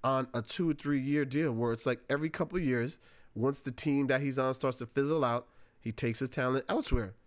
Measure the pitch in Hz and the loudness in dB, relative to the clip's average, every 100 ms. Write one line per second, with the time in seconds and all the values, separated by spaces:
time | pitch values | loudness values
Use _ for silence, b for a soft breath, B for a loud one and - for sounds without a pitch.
0 | - 131 131 120 113 - 170 147 143 143 | 2 0 0 -4 -4 -2 0 0 0 0
1 | 131 147 139 135 160 113 117 117 - 120 | 2 0 0 0 0 2 0 0 0 -2
2 | - 143 160 - 160 180 151 123 120 - | 0 -2 0 -2 -2 0 2 2 0 -4
3 | b b b - 127 139 - 123 156 139 | b b b -2 0 0 -6 -4 0 2
4 | 139 131 139 131 131 131 135 123 120 - | 4 2 2 0 0 0 -2 -2 -4 0
5 | 139 160 127 120 - b b b 113 113 | 2 2 2 0 -4 b b b -8 -2
6 | 127 113 131 - 127 131 - 254 - 127 | -2 -2 -4 -2 0 0 0 -2 2 0
7 | 101 104 | 0 -10